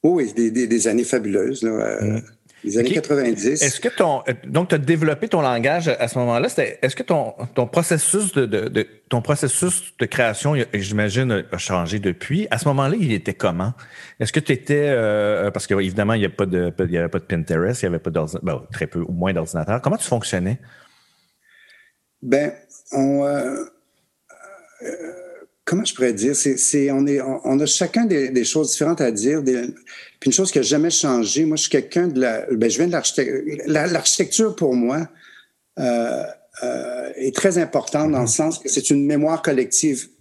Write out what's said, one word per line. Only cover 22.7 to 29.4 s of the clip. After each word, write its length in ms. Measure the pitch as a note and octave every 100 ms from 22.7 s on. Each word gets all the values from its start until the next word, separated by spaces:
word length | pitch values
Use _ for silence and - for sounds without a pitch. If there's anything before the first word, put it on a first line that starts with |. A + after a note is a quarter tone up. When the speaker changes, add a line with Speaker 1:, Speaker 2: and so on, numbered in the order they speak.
| - -
Speaker 1:
on, 320 | C3+ C3+ C#3+ C#3+
euh, 280 | C#3+ B2+ C#3+ - _ _ _ _ _ _ - - G3 _ _
euh, 40 | A#3+ - E3 F3+ F3+ F3 - _ -
comment 180 | F3+
je 100 | -
pourrais 200 | - B2+
dire ? 200 | G#2+ B2
C'est, 220 | C#3 C#3+ B2+
c'est, 340 | - D3 C#3
on 160 | C3+ C#3+
est, 140 | C#3+
on, 200 | C3 B2+
on 160 | B2+ C3+
a 60 | D3
chacun 400 | - F3+ A#3 A#3
des, 240 | D#3+ C3
des 140 | B2+
choses 260 | A2+ D#3 D3
différentes 300 | - D3+ E3
à 80 | B2
dire. 320 | G#2+ A#2+ D#3